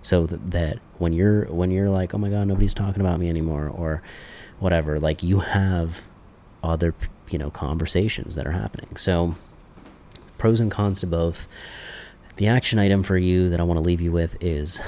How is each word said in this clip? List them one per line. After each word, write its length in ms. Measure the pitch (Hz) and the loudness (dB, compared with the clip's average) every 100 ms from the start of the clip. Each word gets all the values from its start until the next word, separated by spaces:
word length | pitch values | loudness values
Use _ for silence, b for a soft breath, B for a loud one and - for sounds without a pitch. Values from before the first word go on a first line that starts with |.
so 220 | - 90 82 | 0 2 2
that, 240 | 90 - | -2 -4
that 280 | 87 82 - - - | -2 -2 -4 -10 -4
when 140 | 85 | 0
you're, 320 | 82 101 104 | 2 4 4
when 260 | - 82 90 | 2 0 0
you're 180 | 92 98 | 2 2
like, 240 | 95 90 | 2 0
"Oh 60 | 101 | -2
my 100 | 104 | -2
God, 200 | 104 101 | 0 0
nobody's 260 | 95 101 | 2 2
talking 260 | - 101 98 | 2 -2 0
about 200 | 95 85 | 0 2
me 80 | 87 | 0
anymore," 400 | 82 80 76 76 | 0 -2 -2 -4
or 340 | - 82 78 - B B B B B | -4 -4 -4 -6 B B B B B
whatever, 400 | 95 85 76 76 | 0 2 2 0
like, 240 | 78 76 | 0 0
you 160 | 87 98 | 2 2
have 640 | 85 101 95 90 82 85 - - - - - - | 2 2 2 2 0 -6 -14 -20 -20 -20 -20 -8
other, 320 | 82 82 85 - - - - | -2 0 0 0 -6 -10 -8
you 80 | 76 | -6
know, 120 | 71 | -4
conversations 840 | - 69 80 82 85 110 - - | -6 -4 -2 0 0 0 -2 -6
that 100 | 80 | -6
are 60 | 69 | -4
happening. 460 | 85 - - - - | -4 -4 -8 -14 -6
So 400 | - 87 85 85 - - - - - - - - - - | 0 2 0 -2 -10 -20 -20 -20 -20 -20 -20 -20 -18 -2
pros 200 | 113 113 | 2 4
and 140 | 113 | 2
cons 260 | - 104 95 | 0 0 0
to 60 | 90 | -2
both. 400 | 82 85 85 - B B B B B B B B | 0 0 -2 -10 B B B B B B B B
The 140 | - 104 | -2 2
action 320 | 123 - 110 | 2 2 2
item 240 | 101 98 | 4 4
for 120 | 92 95 | 2 2
you 320 | 90 92 90 | 4 4 4
that 100 | 85 | 2
I 20 | |
wanna 180 | 85 82 | 2 2
leave 200 | 82 87 | 2 2
you 100 | 85 | 2
with 260 | 85 82 - | 0 0 -2
is 400 | 90 76 76 - | -4 -2 -4 -4